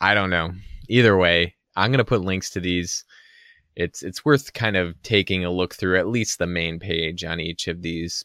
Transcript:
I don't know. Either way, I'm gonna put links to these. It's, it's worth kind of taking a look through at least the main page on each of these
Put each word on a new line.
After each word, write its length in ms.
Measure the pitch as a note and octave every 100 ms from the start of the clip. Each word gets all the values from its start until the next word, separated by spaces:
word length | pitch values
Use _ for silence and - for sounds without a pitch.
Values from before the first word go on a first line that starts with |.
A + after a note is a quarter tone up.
I 140 | F#2+
don't 160 | G#2 F#2+
know. 220 | F2 E2+ F2+ - - -
Either 280 | A#2+ A2+ F#2+
way, 380 | F2 E2+ E2+ _ _ F#2
I'm 140 | G#2+
gonna 140 | C3
put 160 | A#2 A2+
links 300 | F#2 F#2+ -
to 100 | F#2+
these. 440 | F2+ F2+ F2 - - - _ _ _ _ _ -
It's, 260 | E2+ -
it's 220 | F#2 -
worth 280 | D3+ C#3 -
kind 240 | - A2+ F#2+
of 240 | F2 E2+
taking 420 | - G#2 F#2+ F#2
a 60 | F2
look 240 | F2+ F2+
through 240 | - F#2 F#2
at 100 | F2+
least 300 | A#2+ G#2+ -
the 80 | F2
main 320 | F2 E2+ E2
page 460 | F#2 E2 D#2+ E2+
on 160 | E2 E2
each 260 | E2 E2 -
of 160 | E2+
these 420 | E2+ E2 E2+ -